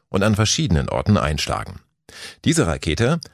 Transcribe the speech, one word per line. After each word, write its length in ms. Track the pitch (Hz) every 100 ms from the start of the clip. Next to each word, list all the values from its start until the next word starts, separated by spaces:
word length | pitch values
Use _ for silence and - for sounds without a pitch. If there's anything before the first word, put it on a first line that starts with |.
| _
und 120 | -
an 140 | 101 104
verschiedenen 540 | 107 - 156 80 67
Orten 280 | 53 69 101
einschlagen. 640 | 69 76 - 52 52 - _ _ - - - - -
Diese 220 | 165 98
Rakete, 520 | 71 - 76 117 165 -